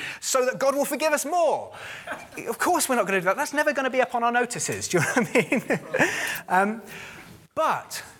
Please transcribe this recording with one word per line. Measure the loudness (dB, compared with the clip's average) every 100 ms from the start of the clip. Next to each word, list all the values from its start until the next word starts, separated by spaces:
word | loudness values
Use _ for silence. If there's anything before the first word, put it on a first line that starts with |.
| -6 -8
so | 0 2
that | 2 2
God | 2
will | 2 0
forgive | 0 2
us | 2
more? | 2 2 2 2 -4 -12 -14 -14 -10 -12 -12 -10 -8
Of | -2
course | 2 2 2
we're | 2
not | 2
gonna | 2
do | 2
that. | 2
That's | 0
never | 0 2
gonna | 2 0
be | 2
up | 2 2
on |
our | 2
notices. | 2 0 -2 -4 -4 0
<laughs> |
Do | 2
you |
know | 2
what | 2 2 2
I | 2
mean? | 0 0 -2 -2 0 2
<laughs> | 0 -4 -6 0
Um, | 2 4 0 -10 -16 -16 -16 -18 -20 -8
but | -2 0 0 -4 -12 -12 -10